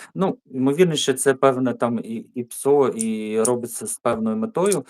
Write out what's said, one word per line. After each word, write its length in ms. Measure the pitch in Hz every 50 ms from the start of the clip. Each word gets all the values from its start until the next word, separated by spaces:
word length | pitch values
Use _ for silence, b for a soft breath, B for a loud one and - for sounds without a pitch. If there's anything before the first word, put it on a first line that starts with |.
| B B B
ну, 220 | 165 190 185 - - _
ймовірніше, 680 | - - 131 131 135 143 160 185 170 156 139 - - 131
це 200 | 131 - 139 131
певне 400 | - 143 135 127 127 131 123 117
там 260 | - 123 117 120 110
і, 160 | - 107 113 110 - - -
і 80 | 123 120
псо, 440 | 120 - - - 135 143 147 135
і 540 | 117 - 113 110 113 110 107 107 107 107 110 110
робиться 440 | 120 123 120 113 117 - - 113
з 100 | 107 -
певною 400 | - - 123 117 110 110 110 -
метою, 480 | 110 110 110 - 160 180 208 190 151 131